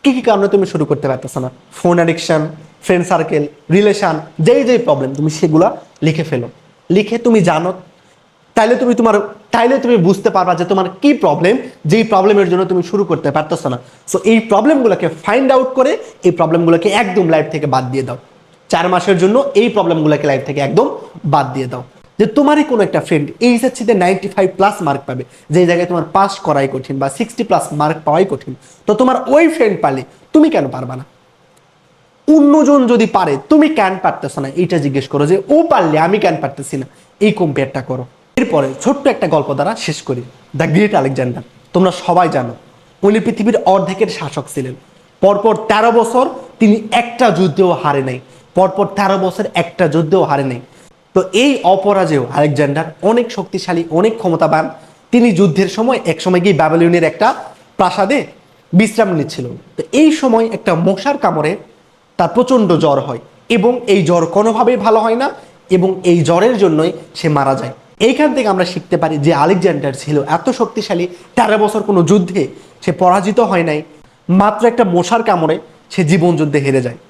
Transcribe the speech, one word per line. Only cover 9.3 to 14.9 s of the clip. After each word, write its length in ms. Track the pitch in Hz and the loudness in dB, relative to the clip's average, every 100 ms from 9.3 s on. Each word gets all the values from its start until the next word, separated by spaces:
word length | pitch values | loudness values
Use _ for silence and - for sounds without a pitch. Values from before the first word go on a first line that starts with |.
| - _ | -14 _
তাইলে 260 | 226 240 269 | 0 2 0
তুমি 200 | 240 233 | 2 2
বুঝতে 320 | 170 196 220 | 2 2 0
পারবা 260 | 190 180 170 | 0 0 -2
যে 100 | 175 | -2
তোমার 200 | 190 185 - | -2 -2 0
কি 120 | 285 | 0
প্রবলেম, 440 | - 180 147 175 254 - - 156 | 2 0 2 0 0 -4 -10 0
যেই 180 | 214 | 0
প্রবলেমের 460 | 220 202 196 202 185 | 2 2 4 2 2
জন্য 160 | 180 185 | 0 0
তুমি 180 | 185 | -2
শুরু 200 | 175 202 | -2 -4
করতে 280 | 202 160 147 | -2 -2 -2
পারতেছো 380 | 143 156 165 143 | -2 -4 -6 -4
না। 100 | 123 - _ - | -8 -12 _ -6
So 80 | 185 | -2
এই 160 | 208 226 | 2 2
প্রবলেমগুলোকে 720 | 226 202 262 294 233 | 2 2 4 2 2